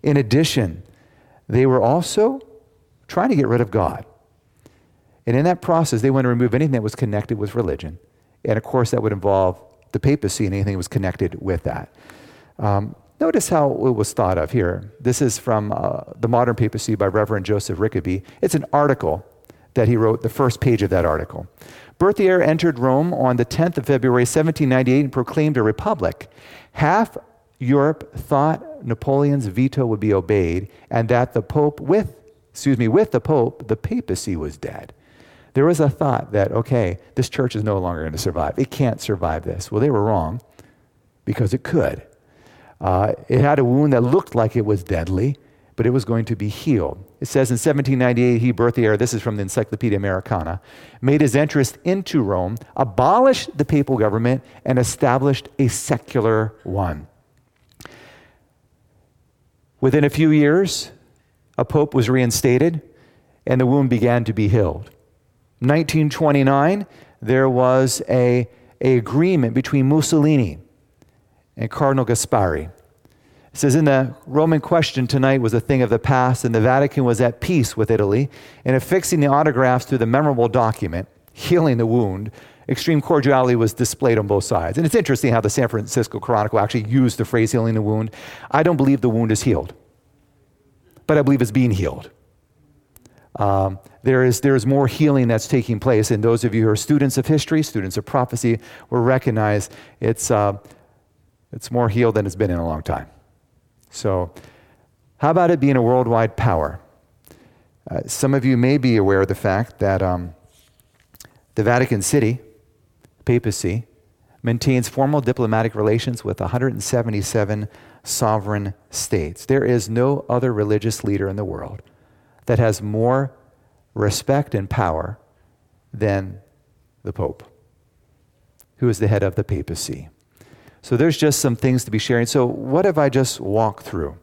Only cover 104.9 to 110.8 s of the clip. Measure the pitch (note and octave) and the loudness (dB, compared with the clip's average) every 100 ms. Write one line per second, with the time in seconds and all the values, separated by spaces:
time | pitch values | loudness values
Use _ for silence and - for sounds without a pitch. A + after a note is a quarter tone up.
104.9 | _ _ _ D3 E3 F3 E3+ C#3 C3+ A#2 | _ _ _ 0 2 2 2 2 4 4
105.9 | B2+ B2 A#2 A2 - A#2 E2+ D2+ E2+ _ | 2 2 2 0 0 0 0 -2 -6 _
106.9 | _ _ _ _ - _ _ _ _ - | _ _ _ _ -20 _ _ _ _ -8
107.9 | - - - C3+ C#3 B2+ B2 B2+ C#3+ B2+ | -8 -6 -2 0 2 2 2 4 2 2
108.9 | A2+ G2 G2 G2 F#2+ G#2 F#2+ A#2 - G#2 | 2 4 2 2 0 -2 -2 -4 -4 -2
109.9 | F#2+ F#2 F2+ F2 E2 _ _ _ _ | 0 -2 -4 -8 -14 _ _ _ _